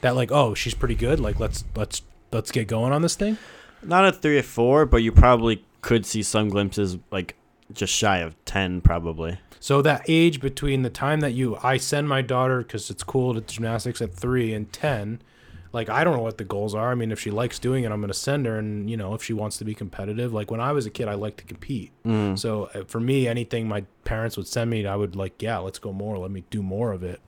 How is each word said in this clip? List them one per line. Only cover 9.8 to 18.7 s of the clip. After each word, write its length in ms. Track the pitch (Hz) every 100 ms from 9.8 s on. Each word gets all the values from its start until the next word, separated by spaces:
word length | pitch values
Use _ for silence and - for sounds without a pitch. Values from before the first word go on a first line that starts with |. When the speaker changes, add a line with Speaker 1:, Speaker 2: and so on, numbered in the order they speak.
Speaker 1:
that 200 | 147 139 -
age 320 | 160 170 143
between 420 | 135 135 143 135
the 80 | 127
time 300 | - 135 156
that 140 | 143
you, 220 | 123 127 104
I 140 | 123 131
send 320 | - 147 147
my 140 | 135
daughter, 400 | 131 127 127 127
'cause 260 | 113 110 -
it's 120 | 101
cool 300 | - 135 127
to 80 | 113
gymnastics 580 | 110 113 113 113 123 117
at 140 | 110
three 400 | 90 120 127 113
and 180 | 107 107
ten, 480 | - 156 120 104 117 - _ - - -
like, 160 | 120 113
I 120 | 113
don't 140 | 170 135
know 60 |
what 160 | 113 110
the 60 |
goals 300 | 95 101 104
are. 160 | 104 117
I 40 |
mean, 180 | 123 113
if 80 | 107
she 100 | 104
likes 280 | 104 120 -
doing 260 | 123 131
it, 80 | 117
I'm 80 | 107
gonna 140 | 101
send 320 | 95 - 143 123
her. 100 | 110
And, 320 | 107